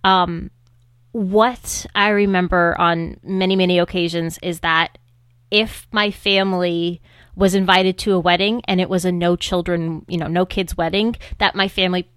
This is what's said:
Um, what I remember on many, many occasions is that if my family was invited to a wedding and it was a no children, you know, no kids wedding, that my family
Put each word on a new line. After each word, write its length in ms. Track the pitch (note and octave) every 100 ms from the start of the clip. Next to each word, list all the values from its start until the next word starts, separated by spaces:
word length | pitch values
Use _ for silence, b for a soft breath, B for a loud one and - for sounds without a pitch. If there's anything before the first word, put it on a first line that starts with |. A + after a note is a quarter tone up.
Um, 460 | G3 F#3 F3 E3+ F#3+ _ _ _ _ _ _
what 720 | A#3 F#3+ G#3 A#3 B3 - - -
I 140 | - G3+
remember 680 | G#3 G3+ F#3+ F3 F3+ E3+ -
on 400 | F3 E3+ E3 -
many, 340 | - F#3+ F#3 F#3+
many 220 | F3+ F3
occasions 600 | F3 F#3 E3+ E3+ E3 D#3+
is 180 | F#3 E3
that 380 | E3+ D#3+ E3 - _ _ _ _ _
if 380 | G#3 A3 - -
my 200 | G#3+ G#3
family 920 | G3+ G3+ G3 G3 F#3 F3+ E3+ E3+ F3 b b b
was 200 | - F#3+
invited 420 | F#3+ F#3 F#3 F#3+ F#3
to 120 | A3
a 80 | F#3
wedding 400 | F3 F3 G3+ A#3 -
and 100 | F#3
it 120 | F#3
was 160 | F#3 F3+
a 60 |
no 240 | F3 E3+ F3
children, 680 | - F3+ F3 E3+ E3 D#3+ -
you 120 | E3+
know, 80 | D#3
no 180 | E3+
kids 320 | F#3 - F3+ -
wedding, 400 | E3 G3 A3 A3+ B -
that 160 | G#3
my 120 | G3 F#3+
family 440 | - F#3 F3+ F3+